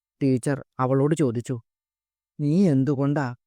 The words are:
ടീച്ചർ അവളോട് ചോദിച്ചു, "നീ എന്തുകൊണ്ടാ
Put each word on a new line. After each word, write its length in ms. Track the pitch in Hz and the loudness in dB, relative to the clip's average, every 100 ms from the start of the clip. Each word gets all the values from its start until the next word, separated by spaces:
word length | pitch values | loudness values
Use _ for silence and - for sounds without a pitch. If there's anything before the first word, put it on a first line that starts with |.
| _ - | _ -4
ടീച്ചർ 420 | 139 127 151 135 - - | 0 0 -2 -4 -6 -4
അവളോട് 360 | 131 135 143 160 | 0 2 2 2
ചോദിച്ചു, 460 | 143 117 - 123 - _ _ _ _ _ _ - | 0 -2 -6 -10 -12 _ _ _ _ _ _ -6
"നീ 280 | 147 165 196 | -2 2 4
എന്തുകൊണ്ടാ 680 | 135 135 139 139 147 131 120 | 2 0 0 0 -2 -4 -8